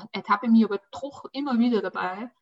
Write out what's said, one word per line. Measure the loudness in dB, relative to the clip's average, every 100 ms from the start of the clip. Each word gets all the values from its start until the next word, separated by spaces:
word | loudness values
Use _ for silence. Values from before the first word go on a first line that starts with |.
| -12
ertappe | -12 -2 -2 4
mich | 6
aber | 6 0 -8
doch | -12 -12 -12 -14
immer | -8 -4 0
wieder | 2 2
dabei, | -2 -6 -8 -8 -12 _